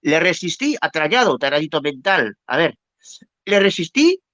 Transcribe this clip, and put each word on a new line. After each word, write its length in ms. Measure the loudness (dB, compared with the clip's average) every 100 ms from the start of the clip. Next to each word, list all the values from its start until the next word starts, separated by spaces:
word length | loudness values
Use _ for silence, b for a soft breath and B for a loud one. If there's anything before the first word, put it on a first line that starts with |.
"Le 200 | 2 2
resistí", 560 | 2 -2 -6 -6 -4 -2
atrayado, 560 | -4 -2 0 2 2 0
taradito 440 | 0 -2 -2 -4
mental. 520 | -4 -4 0 0 0 -6 -6
A 100 | 0
ver, 180 | 0 -2 _ _ B B _ _
"le 160 | -2 2
resistí 640 | 2 0 -4 2 2 2 _